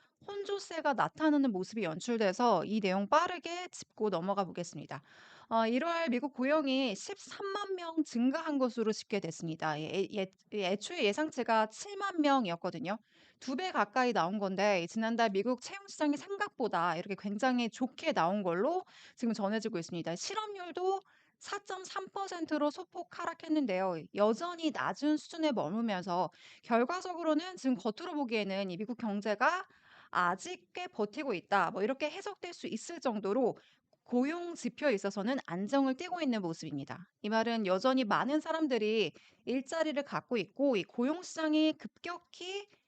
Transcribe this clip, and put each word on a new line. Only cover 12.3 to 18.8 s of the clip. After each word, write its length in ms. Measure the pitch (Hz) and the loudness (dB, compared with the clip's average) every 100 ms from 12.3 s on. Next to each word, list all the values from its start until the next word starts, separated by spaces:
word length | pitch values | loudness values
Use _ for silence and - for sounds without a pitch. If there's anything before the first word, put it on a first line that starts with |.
| 269 208 170 185 170 165 220 _ _ - - | 4 2 -2 -4 -4 -4 -6 _ _ -20 -14
두 160 | - 262 | -6 -4
배 160 | 370 | -2
가까이 420 | 311 208 262 247 | 0 2 2 2
나온 240 | 202 165 208 | 2 2 0
건데, 480 | 196 190 208 190 170 | -2 2 4 4 0
지난달 400 | 226 220 233 226 | -2 0 2 2
미국 300 | 190 214 247 | 2 0 -2
채용시장이 560 | - 392 403 - 302 285 | -6 -14 -12 -2 0 0
생각보다 800 | 392 392 415 - 220 190 175 165 | -2 -4 -4 -2 0 2 2 0
이렇게 180 | 202 190 | -4 -6
굉장히 500 | 208 208 262 247 233 | -4 0 2 2 0
좋게 440 | - 254 - 320 | -2 -6 -2 0
나온 320 | - 165 208 | 2 2 2
걸로 420 | 185 170 247 359 | 0 2 2 0